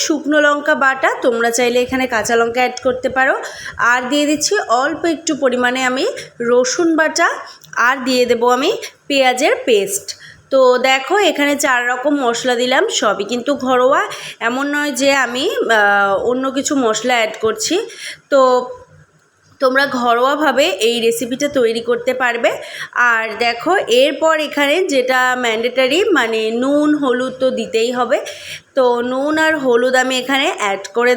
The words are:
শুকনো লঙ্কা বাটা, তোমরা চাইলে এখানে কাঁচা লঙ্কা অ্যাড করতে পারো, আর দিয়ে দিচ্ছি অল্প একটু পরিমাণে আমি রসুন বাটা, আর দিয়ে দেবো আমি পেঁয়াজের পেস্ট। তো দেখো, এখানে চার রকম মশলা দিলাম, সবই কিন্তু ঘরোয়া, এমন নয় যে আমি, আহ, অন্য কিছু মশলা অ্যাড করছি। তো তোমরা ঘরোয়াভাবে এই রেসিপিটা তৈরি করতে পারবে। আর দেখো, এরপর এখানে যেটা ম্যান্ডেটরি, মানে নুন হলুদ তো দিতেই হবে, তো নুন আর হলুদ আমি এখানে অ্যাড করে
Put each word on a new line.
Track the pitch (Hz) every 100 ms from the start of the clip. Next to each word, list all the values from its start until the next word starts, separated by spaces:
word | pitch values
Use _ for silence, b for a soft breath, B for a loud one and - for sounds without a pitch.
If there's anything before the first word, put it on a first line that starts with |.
শুকনো | - 302 262 302
লঙ্কা | 294 294 294 285
বাটা, | 269 269 339 494
তোমরা | 285 233 233
চাইলে | 240 240 247
এখানে | 247 262 254
কাঁচা | 233 214 233
লঙ্কা | 233 233
অ্যাড | 247 247 262
করতে | 247 262 262
পারো, | 262 403 B B B B 226
আর | 247 247
দিয়ে | 294 294
দিচ্ছি | 302 - 415 - 233
অল্প | 277 311 339
একটু | 302 - 269
পরিমাণে | 262 247 247 254 254
আমি | 254 403 - B - 233
রসুন | 247 247 - 339 320
বাটা, | 311 302 339 - B B - - 240
আর | 269
দিয়ে | 247 254 240
দেবো | 233 233 247
আমি | 285 - B B _
পেঁয়াজের | 277 262 240 311 494
পেস্ট। | 381 214 196 - - - B B _
তো | 269 254 247
দেখো, | 262 269 269 392 370
এখানে | 285 285 285
চার | 302 247 240
রকম | 254 277 285
মশলা | 247 233 254 240
দিলাম, | 254 262 427 -
সবই | 233 190 202
কিন্তু | 240 240 277
ঘরোয়া, | 254 254 254 311 415 B B B
এমন | 226 254 277
নয় | 294 294 240
যে | 277 277 240
আমি, | 247 330
আহ, | 523 403 226 202 202 196 196 -
অন্য | 254 269 262
কিছু | 277 285
মশলা | 233 214 254 247
অ্যাড | 220 -
করছি। | 220 214 - 349 453 B B B _
তো | 277 262 254 247 254 - - - _ _ _ _ _
তোমরা | 262 262 269 254
ঘরোয়াভাবে | 240 233 254 285 302 247 311 381
এই | 233 240 226
রেসিপিটা | 233 240 247 285 277
তৈরি | 233 226 226
করতে | 233 262
পারবে। | 254 247 233 277 523 B B B - 240
আর | 226 220 208
দেখো, | 233 233 294 381 - 240
এরপর | 277 302 320 311
এখানে | 294 285 285 320 381
যেটা | 269 254 262 254 247
ম্যান্ডেটরি, | 240 220 233 240 262 311 427 311
মানে | 226 226 220 233
নুন | 262 294 302 302
হলুদ | 277 247 262 254
তো | 262
দিতেই | 220 - 220 233 247
হবে, | 226 311 B B B B -
তো | 277 254 240
নুন | 240 262 285 311
আর | 311 311
হলুদ | 262 240 254 254
আমি | 254 254
এখানে | 254 277 302 -
অ্যাড | 208 196 - -
করে | 240